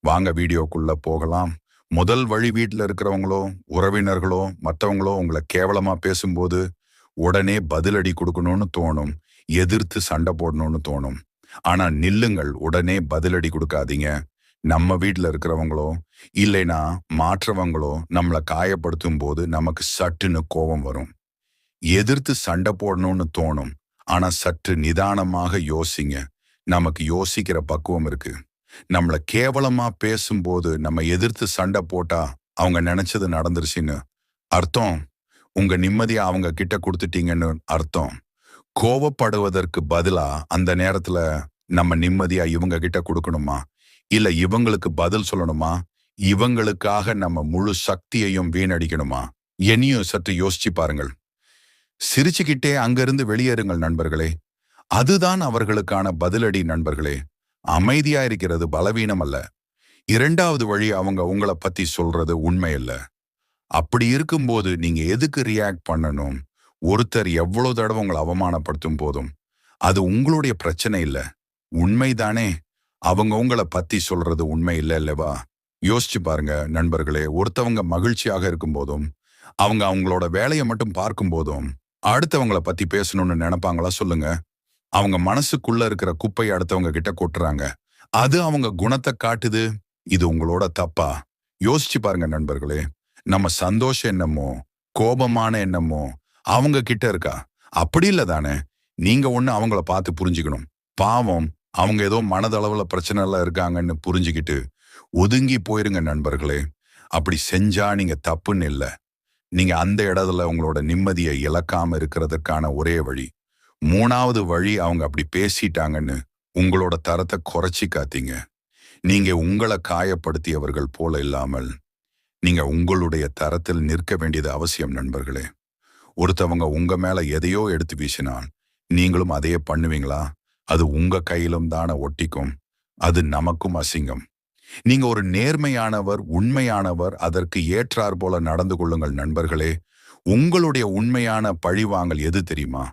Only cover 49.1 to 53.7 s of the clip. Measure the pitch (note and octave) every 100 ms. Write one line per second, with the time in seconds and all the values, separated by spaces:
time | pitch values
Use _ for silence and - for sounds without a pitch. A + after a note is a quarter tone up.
49.1 | C2 C2 _ _ _ F#2+ A2+ C3+ B2+ F#2+
50.1 | G#2 E2+ F2+ F#2+ F2+ - E2+ D#2+ D2 C#2
51.1 | C2+ _ _ _ _ _ _ _ _ -
52.1 | - D3+ E3+ D#3 C#3 D3 C#3+ A#2 B2 C3
53.1 | C3+ B2 A2 B2+ A#2 G2